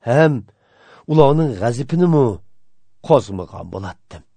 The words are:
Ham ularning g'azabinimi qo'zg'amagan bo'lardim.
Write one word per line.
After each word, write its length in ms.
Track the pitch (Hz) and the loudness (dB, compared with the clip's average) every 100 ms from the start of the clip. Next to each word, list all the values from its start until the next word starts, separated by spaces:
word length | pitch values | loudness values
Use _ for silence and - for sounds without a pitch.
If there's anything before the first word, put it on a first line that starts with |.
| - | 0
Ham 260 | 131 160 139 - _ _ _ _ - - | 2 2 0 -10 _ _ _ _ -20 -4
ularning 440 | 151 139 151 160 | 4 4 4 0
g'azabinimi 760 | 104 107 120 143 165 175 156 127 98 - - - - - - | -2 -4 -4 -4 0 2 4 2 -2 -12 -20 -20 -20 -20 -20
qo'zg'amagan 640 | - 151 98 98 90 - 87 | 0 0 2 -10 -12 -14 -14
bo'lardim. 540 | 95 98 - _ - - | -12 -12 -14 _ -20 -20